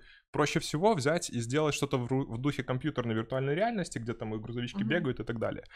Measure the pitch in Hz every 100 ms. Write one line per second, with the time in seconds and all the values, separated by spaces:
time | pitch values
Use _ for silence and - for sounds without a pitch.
0 | - - _ - 147 160 - 151 202 208
1 | 131 170 - 127 117 139 156 139 139 131
2 | 123 131 139 117 139 139 135 127 151 139
3 | 117 110 113 131 135 151 226 233 - -
4 | 113 117 110 110 110 120 120 101 107 165
5 | 156 120 113 117 107 104 -